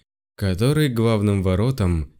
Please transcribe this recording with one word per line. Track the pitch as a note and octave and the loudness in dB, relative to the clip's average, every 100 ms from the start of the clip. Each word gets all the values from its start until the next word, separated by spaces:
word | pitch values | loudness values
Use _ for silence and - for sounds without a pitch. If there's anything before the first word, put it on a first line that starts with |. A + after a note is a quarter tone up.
| _ _ _ | _ _ _
которой | - G2 F#2 B2 D3+ D3+ | -6 -4 0 0 0 0
к | |
главным | A#2 A2+ A2 G#2 G2 | 0 0 2 2 0
воротам | F#2+ F#2 A#2+ C3+ F#2 E2 C#2+ - | 0 0 0 0 0 0 -4 -6